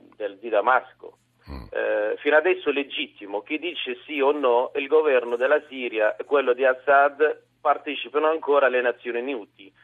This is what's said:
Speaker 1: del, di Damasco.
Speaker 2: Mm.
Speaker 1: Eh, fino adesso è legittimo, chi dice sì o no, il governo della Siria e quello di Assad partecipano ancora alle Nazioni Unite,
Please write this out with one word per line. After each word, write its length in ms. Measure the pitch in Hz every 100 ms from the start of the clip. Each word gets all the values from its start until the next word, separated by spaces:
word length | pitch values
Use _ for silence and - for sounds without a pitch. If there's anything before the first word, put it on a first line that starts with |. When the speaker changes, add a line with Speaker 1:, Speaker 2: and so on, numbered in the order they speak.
| - -
Speaker 1:
del, 220 | 104 95
di 120 | 117
Damasco. 680 | 107 110 127 - _ - - _ _ -
Speaker 2:
Mm. 160 | 67 -
Speaker 1:
Eh, 440 | 113 110 107 107 -
fino 180 | 143 151
adesso 340 | 170 180 147
è 40 |
legittimo, 680 | 139 139 - 135 - 95 104
chi 180 | - 151
dice 400 | 170 143 131 123 -
sì 140 | 151
o 120 | 135
no, 400 | 147 131 120 127 143
il 120 | 139
governo 480 | 156 156 127 117 120
della 280 | 131 151 -
Siria 460 | 135 120 110 107 -
e 100 | -
quello 280 | 139 131
di 120 | 123 131
Assad 800 | 127 - 139 143 139 151 - _ _
partecipano 680 | 151 139 151 135 120 143 156
ancora 380 | 160 135 143 131
alle 160 | 123
Nazioni 380 | 123 117 123 120
Unite, 520 | 131 127 101 _ 95 _